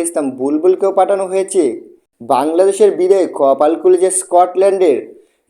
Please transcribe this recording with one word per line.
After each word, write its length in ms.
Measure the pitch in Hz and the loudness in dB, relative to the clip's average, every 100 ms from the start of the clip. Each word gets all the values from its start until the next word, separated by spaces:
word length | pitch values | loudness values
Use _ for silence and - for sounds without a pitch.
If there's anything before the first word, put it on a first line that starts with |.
ইসলাম 220 | 170 170 139 127 | -2 -4 -6 -6
বুলবুলকেও 520 | 135 151 180 185 190 175 | -4 0 0 0 0 0
পাঠানো 280 | 185 196 190 | 0 -2 -4
হয়েছে। 320 | 190 190 190 139 107 - - _ _ 117 | -4 -2 -2 -2 -4 -14 -20 _ _ -2
বাংলাদেশের 560 | 127 151 165 196 196 208 160 | -2 0 0 0 2 2 2
বিদায়ে 300 | 185 196 160 - | 2 2 0 0
কপাল 340 | 139 135 151 165 | 2 2 2 2
খুলেছে 280 | 180 180 185 180 | 2 2 2 -2
স্কটল্যান্ডের। 800 | - 175 180 180 196 190 175 117 - - _ _ - | 0 2 2 2 0 2 2 0 -4 -18 _ _ 0